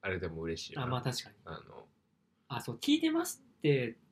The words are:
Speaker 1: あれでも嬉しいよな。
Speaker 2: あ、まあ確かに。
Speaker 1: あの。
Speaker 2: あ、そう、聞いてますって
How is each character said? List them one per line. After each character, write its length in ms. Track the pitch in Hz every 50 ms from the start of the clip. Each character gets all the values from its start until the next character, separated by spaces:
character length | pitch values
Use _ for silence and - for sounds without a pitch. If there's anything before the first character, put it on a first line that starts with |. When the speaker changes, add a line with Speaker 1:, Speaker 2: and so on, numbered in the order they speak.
| -
Speaker 1:
あ 60 | 98
れ 120 | 92 90
で 80 | 85 85
も 140 | 80 80 82
嬉 200 | 82 82 - -
し 80 | -
い 20 | -
よ 60 | - 131
な。 40 |
Speaker 2:
あ、 40 | 123
ま 60 | 127 123
あ 40 | 123
確 220 | 131 120 - -
か 60 | -
に。 60 | - _ _
Speaker 1:
あ 140 | 85 82 76 - -
の。 200 | - - - - _ _ _ _ _ _ _ _ _ _ _ _
Speaker 2:
あ、 120 | 127 117
そ 140 | - - 120
う、 20 |
聞 180 | - - - 285
い 40 | 311
て 100 | 320 320
ま 140 | 311 330 349
す 160 | - - - - - _ _
っ 20 |
て 360 | _ 151 143 135 123 113 - _ _ _